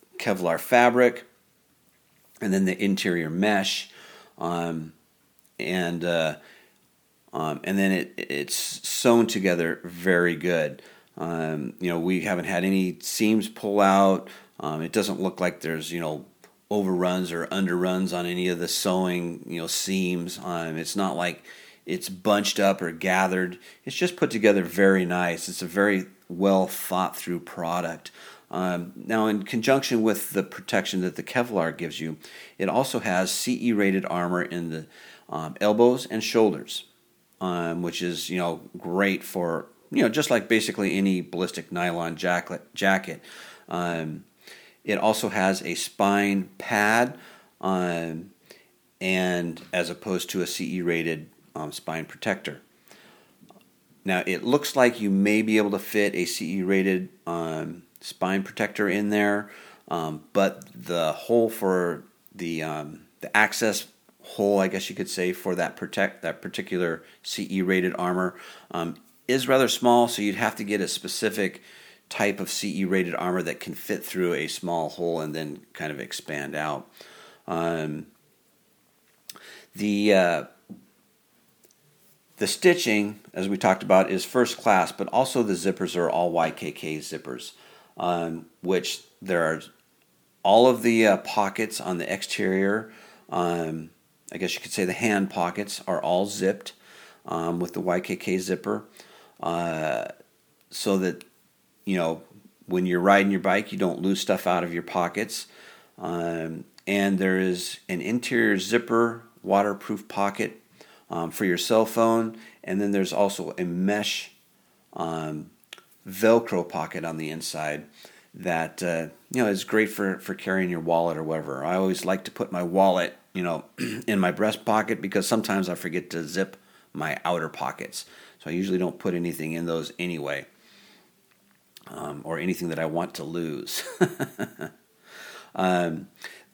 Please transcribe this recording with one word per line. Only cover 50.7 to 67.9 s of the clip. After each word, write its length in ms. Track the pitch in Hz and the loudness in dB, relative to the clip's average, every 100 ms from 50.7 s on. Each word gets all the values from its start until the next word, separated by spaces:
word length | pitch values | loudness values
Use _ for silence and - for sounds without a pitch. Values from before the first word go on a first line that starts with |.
| 92 | -2
E 40 | |
rated, 480 | 87 82 82 80 76 _ _ | 0 0 0 -4 -8 _ _
um, 160 | 78 78 | -12 -10
spine 340 | - - 80 | -10 -8 -8
protector. 580 | 80 - 110 95 - 71 _ _ _ - - - _ _ - - _ _ _ _ | -10 -6 -4 -4 -6 -12 _ _ _ -20 -20 -20 _ _ -20 -20 _ _ _ _
Now, 200 | 95 90 - | -2 0 0
it 160 | 90 | -2
looks 320 | 110 143 - | 2 0 2
like 260 | 139 123 120 | 4 4 4
you 80 | 101 | 2
may 320 | 98 104 107 | 4 4 4
be 160 | 110 107 | 4 4
able 140 | 104 | 4
to 80 | 98 | 0
fit 380 | - 107 101 87 | 0 2 2 0
a 80 | |
C 340 | 87 - 80 95 | -4 -4 -4 -2
E 40 | |
rated, 460 | 92 95 95 92 92 - 85 | 2 4 4 0 -2 -10 -8
um, 560 | 85 82 80 80 87 - - | -6 -4 -6 -8 -12 -18 -18
spine 420 | - - 92 98 | -14 -4 0 0
protector 460 | 98 - 104 - 101 | -2 -4 -4 0 0
in 220 | 101 104 | 0 2
there, 420 | 104 104 104 104 - - - - | 2 2 0 -4 -16 -20 -20 -6
um, 380 | 85 80 78 - | -4 -4 -8 -2
but 320 | 101 95 - - | 2 2 0 -18
the 380 | - - 85 78 | -16 -4 0 0
hole 360 | - - 117 113 | -2 2 4 4
for 540 | - 95 92 87 - - _ - | 0 2 2 0 -4 -10 _ -20
the, 300 | 90 85 80 | -10 -6 -4
um, 420 | 78 76 73 78 - - | -4 -6 -8 -14 -20 -14
the 160 | - 104 | 0 2
access 500 | 107 - 110 95 - _ _ _ | 2 2 0 0 -6 _ _ _
hole, 360 | - - 101 101 | -14 -2 2 4
I 80 | 95 | 2
guess 240 | 95 - | 0 -6
you 60 | 95 | -8
could 120 | 90 | -6
say, 240 | 95 90 | -2 -2
for 220 | 90 95 | -2 -4
that 220 | 90 82 - | -2 -4 -6
protect, 460 | 85 - 98 - | -6 -2 -2 -2
that 200 | 82 - | -8 -8
particular 640 | 92 - 92 92 87 80 - - | -10 -8 -6 -2 -2 -4 -10 -18
C 240 | - - - | -10 -8 -4
E 140 | 95 | 0
rated 320 | 92 92 90 | 2 2 2